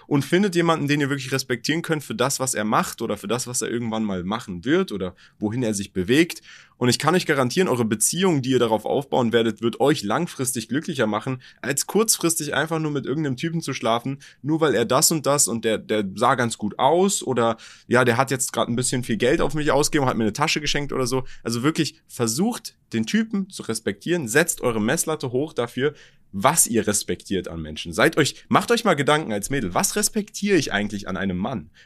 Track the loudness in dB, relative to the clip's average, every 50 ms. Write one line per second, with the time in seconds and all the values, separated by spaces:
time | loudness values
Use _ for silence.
0 | -4 0 0 0 2 2 4 4 4 4 2 2 4 4 2 2 2 2 2 2
1 | 2 0 -2 -4 -2 -2 -4 -4 -2 -2 -4 -2 -2 -2 -2 -2 -2 -2 -4 -4
2 | -4 -6 -2 -2 0 0 0 -2 -2 -2 -2 -2 0 2 2 2 0 0 -4 -6
3 | -4 -4 -4 -4 -4 -4 -4 -4 -4 -4 -4 -4 -4 -2 -4 -4 -2 -2 -2 -2
4 | -2 -2 -2 -4 -4 -4 -6 -6 -6 -8 -10 -6 -2 0 0 0 0 -2 -4 -6
5 | -6 -8 -8 -12 -20 -20 _ _ -4 -2 -2 0 -2 -2 -2 -2 -6 -4 _ -4
6 | 0 2 4 4 4 2 -2 -8 -16 -20 -20 -20 -20 _ _ _ 0 2 2 2
7 | 2 2 2 2 2 2 0 0 0 0 0 0 0 2 2 0 0 0 0 0
8 | 0 -2 0 0 2 2 2 2 2 2 2 2 2 2 2 0 0 -2 -2 -2
9 | -2 0 0 2 2 4 2 2 2 2 0 0 -2 -2 0 2 2 2 2 2
10 | 0 -2 -2 -2 -2 -4 -4 -4 -4 -4 -4 -6 -6 -4 -4 -4 -4 -4 -2 0
11 | 0 0 0 -2 -2 -4 -6 -6 -8 -16 -20 _ -6 -4 -4 -4 -4 0 0 2
12 | 2 2 2 0 0 0 0 -2 -4 -4 -2 -2 -2 -2 -2 -2 -2 -2 -2 -2
13 | -2 -2 -2 -2 -2 -2 -2 -4 -4 -4 -4 -4 -4 -4 -6 -2 0 0 0 0
14 | 0 -4 -6 -8 -10 -18 -20 _ -2 -2 2 2 4 4 4 4 2 4 4 4
15 | 4 4 2 2 2 2 2 2 2 0 0 0 0 0 0 0 0 0 0 0
16 | 0 -2 -2 2 2 2 4 2 0 -2 -2 -4 -6 -6 -2 2 2 4 4 4
17 | 4 2 2 0 -2 -2 0 2 2 2 0 -2 -6 -16 -20 -20 _ 2 4 4
18 | 6 6 4 4 2 2 0 -2 -4 -2 -2 -2 -2 0 0 -2 0 0 -2 -2
19 | -2 -2 0 2 2 2 4 2 2 0 0 0 0 2 2 2 2 2 2 2
20 | 2 2 2 2 0 0 0 0 0 0 0 -2 -2 -2 -2 -2 -2 -2 -2 -2
21 | -2 0 0 -2 -4 -6 -10 -10 -6 -4 -4 0 0 0 0 0 -2 -2 -6 _
22 | _ _ -6 -2 -2 -2 0 0 0 -2 -2 -4 -10 -14 -18 _ _ _ -4 -4
23 | -2 0 0 0 0 0 -2 -4 -4 -6 -8 -10 -8 -6 -6 -4 -4 -4 -4 -4
24 | -4 -2 -2 -2 -2 0 2 2 2 2 -2 -2 -2 -2 0 0 0 0 0 0
25 | -2 -2 -4 -4 -4 -4 -2 -4 -4 -4 -4 -4 -4 -4 -2 -2 -2 -2 -2 -6
26 | -12 -20 _ _ _ _ -4 0 2 2 4 4 2 2 2 2 2 2 0 0
27 | -2 -4 -6 -6 -4 -4 -4 -4 -4 -4 -8 -8 -8 -10 -10 -10 -10 -6 0 2
28 | 2 4 4 2 0 0 -2 -6 -2 0 2 2 4 2 0 2 2 2 2 2
29 | 2 2 2 2 0 -2 -4 -4 -4 -4 -4 -4 -2 -2 -2 -2 -2 0 0 -2
30 | -2 -2 -2 -4 -6 -6 -6 -4 0 2 2 2 2 0 -2 -2 -2 -2 -4 -8
31 | -6 -6 -4 -2 -2 -2 -2 -2 -2 -4 -4 -6 -8 -10 -16 -20 -18